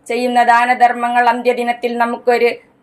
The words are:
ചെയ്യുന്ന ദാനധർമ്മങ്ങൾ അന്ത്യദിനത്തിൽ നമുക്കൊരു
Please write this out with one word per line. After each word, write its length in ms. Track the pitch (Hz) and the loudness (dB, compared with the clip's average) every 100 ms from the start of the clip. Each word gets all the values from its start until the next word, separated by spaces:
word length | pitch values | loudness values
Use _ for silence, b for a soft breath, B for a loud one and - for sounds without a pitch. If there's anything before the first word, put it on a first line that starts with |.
| - | -8
ചെയ്യുന്ന 360 | 233 247 240 | -6 -2 0
ദാനധർമ്മങ്ങൾ 840 | 240 233 240 247 240 240 240 240 240 | 2 2 2 2 2 2 -2 0 0
അന്ത്യദിനത്തിൽ 680 | 247 240 240 240 240 240 240 | 0 0 -2 -2 -4 -4 -2
നമുക്കൊരു 520 | 240 247 247 233 240 254 _ _ | -4 -2 0 2 0 -2 _ _